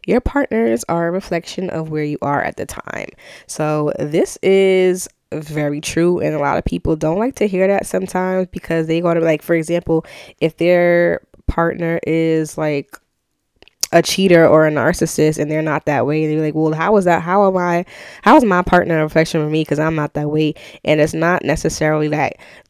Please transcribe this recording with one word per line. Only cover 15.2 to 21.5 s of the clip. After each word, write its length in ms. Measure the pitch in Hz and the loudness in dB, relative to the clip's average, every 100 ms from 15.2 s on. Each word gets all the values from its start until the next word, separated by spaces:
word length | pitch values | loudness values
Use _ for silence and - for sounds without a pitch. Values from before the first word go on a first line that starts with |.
| 156 151 | 0 0
and 120 | 151 | -2
they're 100 | 151 | -2
not 240 | 160 147 | -2 -4
that 220 | - 143 123 | -2 0 0
way, 180 | 156 | 0
and 80 | 156 | 0
they're 100 | 151 | -2
like, 120 | 156 | -2
"Well, 180 | 151 156 | 0 0
how 240 | 156 170 214 | 0 0 2
is 80 | |
that? 160 | 180 170 | 2 0
How 260 | 165 190 196 | 2 2 2
am 120 | 185 | 2
I, 260 | 175 170 175 - - - | 0 -2 -4 -12 -20 -2
how 160 | - 294 | 6 6
is 60 | |
my 180 | 226 180 | 6 2
partner 360 | 175 180 175 165 | 4 4 4 0
a 40 | |
reflection 400 | 156 156 160 160 | 0 2 0 0
of 80 | 151 | 0
me? 160 | 156 156 | -2 -2
'Cause 120 | 147 | 0
I'm 160 | 156 | 0
not 200 | 160 147 | -2 -4
that 160 | - 147 | -4 -2
way." 240 | 156 156 156 - - | 0 -2 -4 -14 -8
And 160 | - 151 | 0 2
it's 140 | 156 | 2
not 320 | 165 165 180 | 0 0 0
necessarily 640 | - | 0